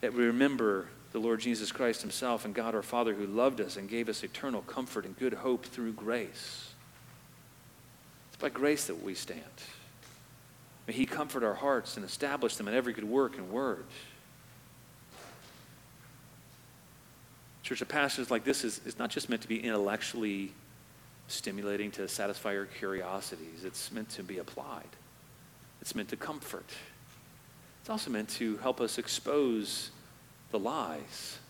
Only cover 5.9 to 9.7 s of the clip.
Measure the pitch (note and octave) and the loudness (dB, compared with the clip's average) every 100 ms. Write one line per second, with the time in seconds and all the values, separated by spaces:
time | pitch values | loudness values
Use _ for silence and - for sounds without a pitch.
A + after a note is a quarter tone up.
5.9 | A2 G#2+ A#2+ G2 - - - - - - | -2 0 0 -2 -6 -10 -10 -12 -16 -20
6.9 | - - - - - - - - - - | -20 -20 -20 -20 -20 -20 -20 -20 -20 -20
7.9 | - - - - - C#3+ C3+ C#3+ D3 - | -20 -20 -20 -20 -4 -2 2 4 4 2
8.9 | E2+ G2 F#2 - E2 D2+ - - | -2 -4 -6 -6 -8 -10 -14 -16